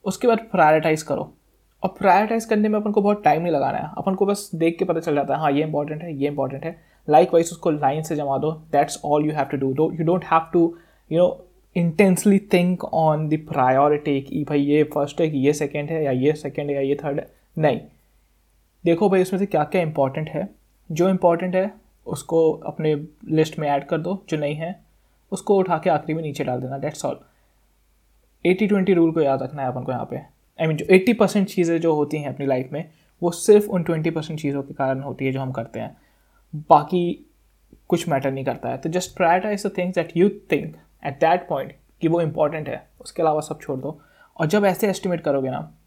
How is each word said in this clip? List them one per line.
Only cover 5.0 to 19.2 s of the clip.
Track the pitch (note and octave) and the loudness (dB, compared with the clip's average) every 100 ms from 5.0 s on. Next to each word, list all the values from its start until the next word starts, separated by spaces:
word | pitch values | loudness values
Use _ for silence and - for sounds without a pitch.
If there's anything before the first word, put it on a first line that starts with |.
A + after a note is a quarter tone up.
चल | E3 | 0
जाता | D3 C3+ | -2 0
है, | C#3+ | 0
हाँ, | D#3 | 2
ये | C#3+ | 0
important | D#3 D3+ C#3+ D3+ | 0 -4 -4 -8
है, | E3+ | -8
ये | C#3+ C#3 | -4 -4
important | C#3+ C3 C3+ | -2 -4 -6
है। | D#3+ - _ _ - | -10 -12 _ _ 4
Likewise, | D3+ F3 E3+ E3 | 6 8 4 2
उसको | E3+ F3 | -2 -2
line | D3+ C#3 D3+ | 0 0 -2
से | D#3 D3+ | -4 -4
जमा | C#3+ C3+ | -2 -2
दो, | D3+ D#3 - | -2 -4 0
that's | C#3+ D3+ - D3+ | 0 0 -4 0
all | D3+ D3+ | 2 2
you | D3+ | -2
have | C3+ | -2
to | C#3 | -2
do। | C3+ C3+ | -2 0
Don't, | D#3+ | 0
you | E3 D#3+ | 0 0
don't | F3+ - | 0 2
have | E3 - F3+ | 0 2 2
to, | E3 E3+ _ _ _ | 2 0 _ _ _
you | D#3+ | 2
know, | F3+ - - _ _ F3+ | 2 0 -16 _ _ -2
intensely | E3+ D#3+ G3 F3+ G#3+ G3 - | -2 4 4 6 4 2 4
think | F3+ F3+ F3+ - | 2 2 -2 -2
on | D#3+ D#3 D3+ | 0 2 2
the | D3+ D#3 | 0 -2
priority | D#3 D3 B2+ C3+ D3 D3 D3+ C#3 | -2 0 2 4 4 2 0 -4
कि | C#3 D#3 C#3+ | -4 -6 -2
भाई | D3 | 0
ये | C#3+ D3 | 2 2
first | D3 D3 D3 - | 2 0 -4 -2
है | D#3+ | -2
कि | C#3+ | 2
ये | C3+ | 0
second | D3 D3 D3 D3 | 0 -4 -6 -6
है | E3 | -4
या | D3 | -2
ये | B2+ C3+ | 0 0
सेकंड | D#3 C#3 C#3+ C#3+ | 0 -6 -8 -4
है | |
या | C#3 | -4
ये | C3+ | -2
third | C#3+ D3+ C#3+ | -2 -4 -6
है। | - _ _ - | -8 _ _ 0
नहीं, | D#3 A#2+ - _ _ _ _ _ _ _ _ _ | 0 0 -8 _ _ _ _ _ _ _ _ _
देखो | E3+ E3+ G#3 | 0 2 4
भाई, | F#3+ | 2